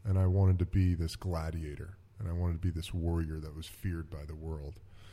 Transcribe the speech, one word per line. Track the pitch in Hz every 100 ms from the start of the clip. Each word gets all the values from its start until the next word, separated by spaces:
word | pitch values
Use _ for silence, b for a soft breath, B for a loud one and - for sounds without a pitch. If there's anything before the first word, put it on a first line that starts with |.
And | 98 92
I | 92
wanted | 95 95 92
to | 82
be | 98 90
this | 85 82 -
gladiator, | 95 82 80 82 76 71 87 98 - -
and | 90
I |
wanted | 87 87
to | 82
be | 90
this | 82 -
warrior | 90 82 82 80 78
that | 78
was | 76 80
feared | - 98 82 76
by | 76
the | 73 78
world | 80 78 71 - - B B